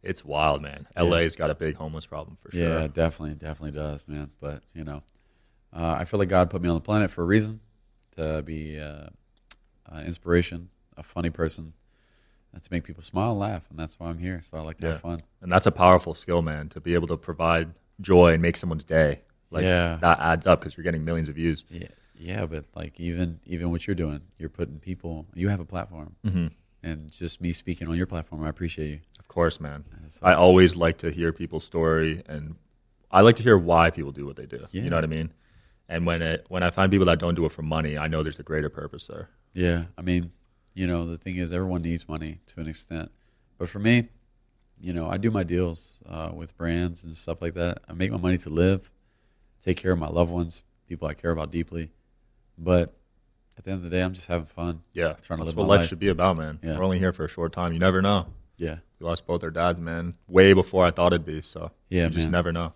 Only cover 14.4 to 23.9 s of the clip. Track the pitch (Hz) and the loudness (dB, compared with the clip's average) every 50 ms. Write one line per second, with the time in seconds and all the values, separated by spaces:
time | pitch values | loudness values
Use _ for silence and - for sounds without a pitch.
14.4 | 82 - - 80 78 78 80 - 82 82 80 78 82 85 85 82 - _ _ _ | -12 -14 -14 -12 -12 -12 -12 -6 -4 -4 -4 -4 -6 -8 -8 -8 -10 _ _ _
15.4 | 95 87 90 92 - 101 - - 90 90 92 87 - 85 80 - - - 87 85 | -2 4 4 6 6 4 4 8 8 8 8 8 6 0 -10 -10 -4 0 0 0
16.4 | 82 80 76 76 76 80 - 78 - 85 85 85 82 80 82 78 - - 82 76 | 0 -2 -6 -6 -10 -12 -14 -10 -4 0 0 0 0 -2 -6 -6 -6 -12 -6 -2
17.4 | 82 82 85 82 82 82 82 _ _ _ _ - 95 - 92 87 90 85 82 80 | 2 2 2 2 0 -4 -10 _ _ _ _ -14 0 6 10 10 10 10 8 6
18.4 | 85 87 85 - - 87 82 78 - - 80 80 78 73 69 - _ _ _ _ | 2 0 0 -2 -6 -6 -6 -6 -6 2 4 4 4 4 0 -4 _ _ _ _
19.4 | _ _ - 82 90 92 90 87 85 85 82 80 87 85 78 - 71 82 82 85 | _ _ -4 0 2 2 4 2 2 0 -2 2 4 4 4 6 4 2 2 2
20.4 | 73 95 85 - - 78 - - 80 87 82 80 78 82 85 82 80 73 73 78 | 6 4 4 4 2 -12 -14 -6 -4 -4 -4 -2 -2 -2 -2 -2 -2 -4 -4 -2
21.4 | 82 82 78 78 - _ 87 87 85 82 _ _ _ _ _ - 82 87 95 107 | -2 -2 -2 -2 -8 _ -16 -16 -16 -16 _ _ _ _ _ -16 -12 -10 -6 -6
22.4 | 95 78 80 78 76 _ _ 82 80 78 _ - 85 87 85 87 90 85 82 - | -6 -6 -8 -10 -12 _ _ -14 -14 -14 _ -8 -8 -6 -4 -4 -4 -4 -6 -12
23.4 | _ - 87 82 87 87 85 82 - - | _ -10 -8 -6 -4 -4 -4 -4 -4 -4